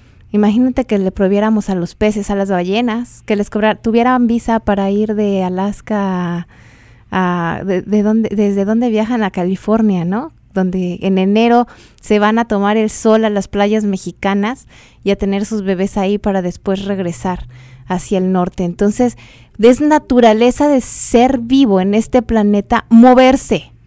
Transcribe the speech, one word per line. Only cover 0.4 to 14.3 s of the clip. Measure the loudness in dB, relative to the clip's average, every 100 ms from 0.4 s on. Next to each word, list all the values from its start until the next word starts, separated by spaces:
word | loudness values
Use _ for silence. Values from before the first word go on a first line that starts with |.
| 2 2 0 -2
que | -2 -2
le | -2
prohibiéramos | 0 0 2 0 0 -2
a |
los | -4 -6
peces, | -2 -2 -2 -4
a |
las | -4 -2
ballenas, | -2 -2 -2 -2 -4 -8 -10
que | -4
les | -4 -4
cobrar-, | -2 -2 -2
tuvieran | -2 0 2 2 0
visa | 0 -2 -2
para | 0 -2 0
ir | -2 -2
de | -2 -2 -2
Alaska | -2 -2 -4 -6 -6 -4
a, | -2 -2 -4 -6 -10 -18 -20 -20 -20 -20 -8
a, | -4 -2 -2 -4 -6
de, | -4 -4
de | -2 0
donde, | 2 0 0
desde | 0 0 0 0
donde | 0 0
viajan | 0 -2 -2
a | -2
California, | -2 -4 -2 0 0 2 0
¿no? | -2 -4 -6 -14 _
Donde | -4 -2 -2 -4 -4
en | -2 0
enero | 2 2 4 2 0 -6 -20 _
se | -2 0
van | 2 0
a |
tomar | -2 -2 0 0
el | -2
sol | -2 2 2
a | 2
las | -2 -4
playas | -2 0 0
mexicanas | -2 -4 -8 -6 -4